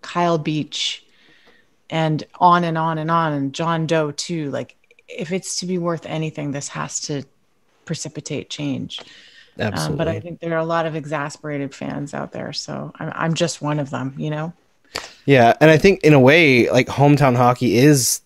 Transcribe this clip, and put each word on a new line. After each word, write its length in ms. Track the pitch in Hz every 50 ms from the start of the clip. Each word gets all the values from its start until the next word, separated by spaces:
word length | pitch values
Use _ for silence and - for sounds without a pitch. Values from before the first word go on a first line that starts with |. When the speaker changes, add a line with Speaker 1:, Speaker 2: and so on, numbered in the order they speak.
Speaker 1:
Kyle 360 | - - - 175 175 170 170 160
Beach 680 | 151 160 151 151 143 - - - - - - - _ _ _ _ _ _ _ _ _ _ _ _ _ _ _ _ _ -
and 340 | 165 160 160 156 156 131 - - -
on 300 | - 180 175 175 175 175
and 120 | 165 160
on 220 | 160 160 165 160 156
and 120 | 156 160
on 220 | 170 170 165 156
and 200 | 147 143 139 139
John 340 | 135 - 165 165 170 160 160
Doe 240 | 147 165 160 151 147
too, 400 | 143 - - - 175 160 151 139
like, 260 | 127 123 123 - _ _ _ _ _ _ _
if 260 | - - - 185 147
it's 280 | 190 185 - - - -
to 60 | 185
be 120 | 175 185 175
worth 280 | 170 170 170 151 -
anything, 440 | - 160 160 156 156 151 - 147 143
this 180 | 135 143 - -
has 320 | - 151 147 143 - -
to 200 | - - 151 139 131 - _ _ _ _ _ _ _ _ _ _ _
precipitate 680 | - 165 - - 147 - - - - 151 123 - -
change. 500 | - - 147 143 127 123 55 - - - - - - - - - _ - _ _ _
Um, 120 | - - 107 98 - 78 - -
but 120 | 143 156 160
I 80 | -
Speaker 2:
Absolutely. 40 | -
Speaker 1:
think 200 | 165 175 165 -
there 120 | 170 170 165
are 40 | 160
a 60 | 160
lot 200 | 165 165 165 160
of 120 | 160 151
exasperated 760 | 160 139 147 156 143 143 151 - - - 151 147 143 139 139
fans 400 | - - 139 139 143 143 143 147
out 200 | 143 143 143 -
there. 200 | - - - -
So 380 | 147 - - - 143 135 143 151 - -
I'm, 140 | 165 156 -
I'm 200 | - 165 165 160
just 280 | - 175 165 - -
one 160 | 147 147 151 151
of 120 | 143 143
them, 240 | 139 123 127 135 139
you 140 | 156 151 151
know? 220 | 151 151 156 170 - _ _ _ _ _ _ _ - - - - - _ _
Speaker 2:
Yeah, 280 | 139 139 127 117 117 - -
and 100 | 151 160
I 80 | 160 147
think 220 | - 196 185 - -
in 80 | 156
a 80 | 151 135
way, 480 | 123 131 156 175 165 139 131 120 101 -
like, 160 | 87 127 120
Hometown 500 | - - 127 143 143 147 135 147 131 120
Hockey 420 | 123 123 120 127 - 127 110 92 120
is 400 | 135 151 147 131 117 - - - -